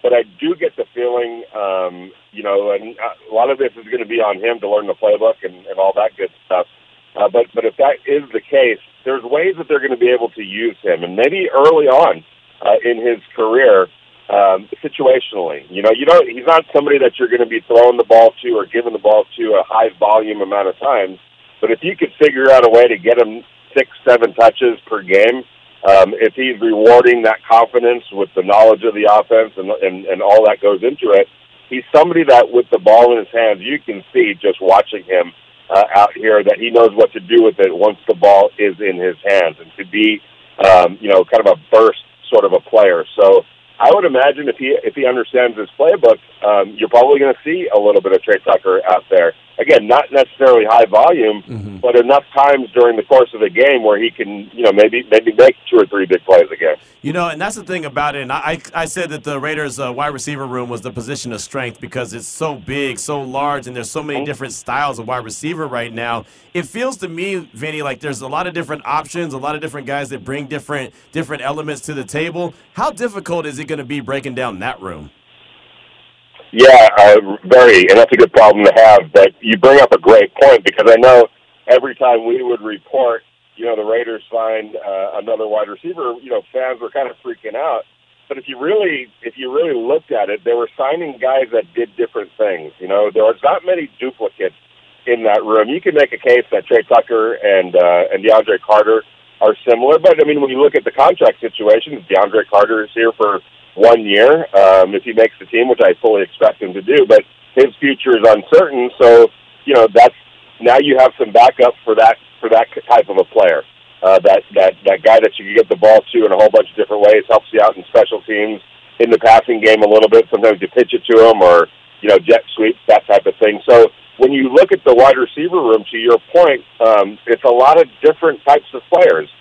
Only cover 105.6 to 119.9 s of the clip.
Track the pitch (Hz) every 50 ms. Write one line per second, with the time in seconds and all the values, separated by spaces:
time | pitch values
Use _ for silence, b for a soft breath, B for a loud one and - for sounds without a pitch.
105.6 | 120 131 123 - 117 113 110 _ - 113 110 101 95 - - - 113 107 - _
106.6 | 107 92 90 98 92 101 381 453 392 - - 523 - _ _ _ _ _ _ -
107.6 | 135 131 113 _ - 139 135 - - 135 123 113 104 117 107 104 98 - - 160
108.6 | 185 160 139 131 123 123 - - 135 117 117 117 117 110 _ _ _ _ _ _
109.6 | _ 139 143 123 113 110 98 - - - - _ _ _ _ _ _ _ _ _
110.6 | 113 120 123 135 143 143 135 131 127 127 - _ 131 110 98 127 - 135 - -
111.6 | 127 120 - _ _ 117 110 110 113 113 110 - _ _ _ _ - 113 110 110
112.6 | 117 - - - - - 120 - - - 98 95 90 _ - 110 101 90 82 73
113.6 | - _ _ _ _ _ _ _ - 92 95 95 90 101 95 98 - _ 101 101
114.6 | 95 95 92 _ _ 98 98 92 80 110 110 113 110 104 - - 104 98 104 110
115.6 | 113 _ 104 90 95 107 110 110 - - - 120 110 104 95 95 107 - 95 110
116.6 | 101 - - - 107 - 104 104 101 104 107 107 98 _ 113 107 - - - 110
117.6 | 104 - - 95 90 - _ 117 107 - 113 104 _ - 110 104 104 110 110 98
118.6 | _ _ _ _ _ _ _ _ 120 117 113 107 - 113 110 113 - - 120 110
119.6 | 107 110 110 107 107 104